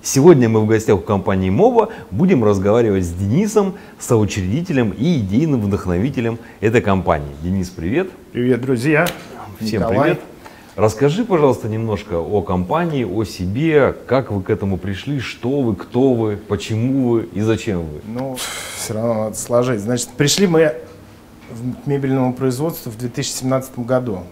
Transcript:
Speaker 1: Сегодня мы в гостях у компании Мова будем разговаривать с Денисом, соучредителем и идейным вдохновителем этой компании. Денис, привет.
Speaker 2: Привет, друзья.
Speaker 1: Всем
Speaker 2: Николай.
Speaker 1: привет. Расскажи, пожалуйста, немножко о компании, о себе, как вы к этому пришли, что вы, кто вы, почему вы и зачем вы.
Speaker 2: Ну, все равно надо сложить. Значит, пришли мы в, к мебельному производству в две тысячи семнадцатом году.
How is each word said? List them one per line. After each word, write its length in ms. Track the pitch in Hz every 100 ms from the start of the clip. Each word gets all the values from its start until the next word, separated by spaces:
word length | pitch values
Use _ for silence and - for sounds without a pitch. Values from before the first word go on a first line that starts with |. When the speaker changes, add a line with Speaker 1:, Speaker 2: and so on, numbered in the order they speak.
| - 139
Speaker 1:
Сегодня 320 | 156 151 117
мы 140 | 113
в 40 | 107
гостях 340 | 110 107 101
у 20 |
компании 480 | - 101 95 95 95
Мова 400 | 98 220 233 208 - -
будем 320 | 95 185 165 107
разговаривать 580 | 98 98 113 117 95
с 80 | 90
Денисом, 640 | 87 98 131 214 214 190 185 - -
соучредителем 920 | - 117 104 - 92 120 180 139 113
и 280 | 87 143 165
идейным 400 | 98 104 160 135
вдохновителем 800 | 104 98 92 87 123 135 117 113 - -
этой 180 | 107 113
компании. 560 | 107 95 87 80 71 69
Денис, 260 | 85 95 90
привет. 420 | - 82 139 190 - -
Speaker 2:
Привет, 300 | - 123 117
друзья. 460 | 127 127 131 151 170 - - - - -
Speaker 1:
Всем 220 | 110 107
Speaker 2:
Николай. 180 | 113 113
Speaker 1:
привет. 220 | 151 175 - - - - - -
Расскажи, 480 | 110 - 143 175 240
пожалуйста, 420 | 180 147 123 110
немножко 460 | 110 113 101 -
о 280 | 85 80 104
компании, 600 | 92 92 90 156 170 147
о 220 | 110 95 107
себе, 680 | - 90 107 160 151 120 78 -
как 240 | 131 117
вы 100 | 104
к 80 | 92
этому 280 | 110 98 95
пришли, 420 | - 92 - 143
что 400 | - - 120 143
вы, 160 | 120 98
кто 380 | - 123 135
вы, 240 | 120 110 101
почему 720 | - 101 - 110 123 135 123
вы 180 | 117 92
и 80 | 90
зачем 400 | 110 110 - 92
вы. 180 | 82 76 104
Speaker 2:
Ну, 320 | 117 135 127 - - - -
все 160 | -
равно 200 | 110 117 110
надо 200 | 110 -
сложить. 460 | - 120 123 113
Значит, 260 | 101 123 - -
пришли 320 | 147 - 196
мы 280 | 160 156 - - - - - - - -
в, 340 | 120 123 107
к 40 | -
мебельному 460 | 139 135 135 127
производству 580 | 123 131 123 160 160 -
в 60 | 110
две 120 | 123
тысячи 220 | 120 139
семнадцатом 520 | - 127 131 131 -
году. 320 | 117 127 123 95 87